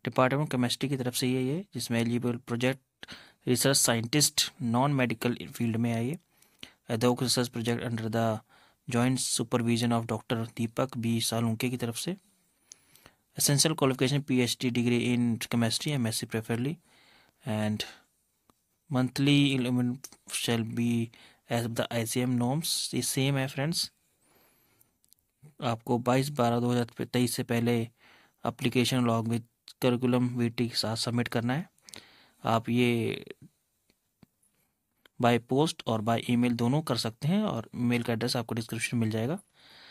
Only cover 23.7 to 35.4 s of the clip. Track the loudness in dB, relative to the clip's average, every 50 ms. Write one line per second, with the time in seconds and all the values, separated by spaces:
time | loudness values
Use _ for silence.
23.7 | -2 -2 -4 -4 _ _ _ _ _ _ _ _ _ _ _ _ _ _ _ _
24.7 | _ _ _ _ _ _ _ _ _ _ _ _ _ _ -20 -20 _ _ -4 -4
25.7 | -4 -4 _ -2 -2 0 2 2 2 2 2 0 0 0 0 2 2 2 0 0
26.7 | 0 0 -2 -2 -4 -8 -8 -2 0 0 0 2 0 -4 -2 -2 0 0 2 2
27.7 | 0 0 -2 -4 _ _ _ -20 -20 -20 _ _ _ _ -6 -6 -6 -2 -2 0
28.7 | 2 2 2 2 2 2 2 2 2 0 0 0 -2 -2 -4 _ _ _ _ -20
29.7 | -8 _ 2 2 2 2 2 2 2 2 2 0 0 0 -2 -2 0 -2 -4 -2
30.7 | -2 -4 -4 -2 -4 -4 -4 -2 -2 -2 -2 0 -2 -2 0 0 -2 -2 -4 -8
31.7 | _ _ _ -20 -20 -20 -20 -20 -20 -20 -20 _ _ _ 0 0 0 0 0 0
32.7 | 0 2 2 2 2 0 0 -2 -4 -6 -8 -16 -18 _ -20 -20 _ _ _ _
33.7 | _ _ _ _ _ _ _ _ _ _ -20 _ _ _ _ _ _ _ _ _
34.7 | _ _ _ _ _ _ _ -20 _ 2 4 4 4 4